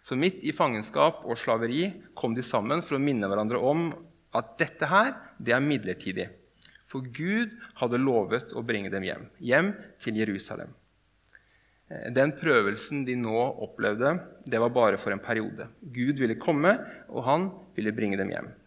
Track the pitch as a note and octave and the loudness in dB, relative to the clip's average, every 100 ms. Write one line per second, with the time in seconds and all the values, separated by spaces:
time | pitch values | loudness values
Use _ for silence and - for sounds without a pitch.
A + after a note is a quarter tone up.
0 | - C3 F3 F#3 - D3 D#3 A2 G#2+ D3 | -4 0 0 0 -6 0 0 0 -4 4
1 | D3+ - F#2+ A#2 - A2+ A#2 C3+ F#3+ - | 4 2 -8 -4 0 0 0 -2 -2 -6
2 | - - A#2+ A#2 B2 A#2 G#2+ D#3 E3+ C#3 | -16 -4 -2 -2 -2 -2 0 -2 -2 0
3 | C#3+ B2+ G2 G2+ G#2+ A#2+ B2+ D#3 E3+ - | 0 0 0 0 0 0 2 2 -2 -6
4 | - _ _ - - - D#3 - D3+ F#3+ | -16 _ _ -6 -6 -4 -4 -2 2 4
5 | C4 - - - - B2 C#3+ C3+ F2+ F#2 | 2 -2 -16 -8 2 2 4 0 -2 -6
6 | G2 F#2+ F2+ - _ _ - - _ C3+ | -6 -6 -6 -10 _ _ -20 -20 _ -10
7 | B2+ A#2+ E3+ G#3+ A3+ - - - B2 B2 | -10 -6 -2 0 -2 -8 -20 -4 0 2
8 | C3+ A#2 F#2 A#2+ - - A#2 A2 G2 G2 | 4 2 2 -2 -2 -8 -2 -4 -2 -4
9 | F#2 - - _ B2 C3+ F#3+ G3 - - | -4 -6 -12 _ 2 4 2 -4 -14 -10
10 | - G#2+ A2 G2 - F2 E2+ - _ _ | -4 -2 -2 -2 -6 -12 -12 -16 _ _
11 | _ _ _ - _ _ _ _ _ - | _ _ _ -20 _ _ _ _ _ -12
12 | - B2 C#3+ D3+ D#3+ B2+ G2+ G#2 - D3 | -2 2 2 2 4 6 6 0 -6 -4
13 | B2+ B2+ A2+ A2+ B2+ - G#2+ - G#2+ G#2+ | -2 -2 0 2 0 -2 -10 -2 0 2
14 | C3 F3 - - - A2+ A#2+ B2 A2+ G2 | 2 0 -6 -18 -2 2 4 6 4 4
15 | - G2+ - A2 G#2+ G#2+ - - E3 B2 | 0 -4 -2 -2 -2 -8 -14 -14 -12 -2
16 | B2 C#3 A#2+ A2+ - D3 E3 B3 - - | 0 2 0 0 0 4 4 4 -2 -16
17 | - B2+ B2 D#3 F#3+ F3+ - - G#2+ A2 | -8 -4 2 2 0 -6 -10 -4 -2 0
18 | G#2+ G2 G2 E2 A#2+ - | 0 0 -2 -4 -8 -18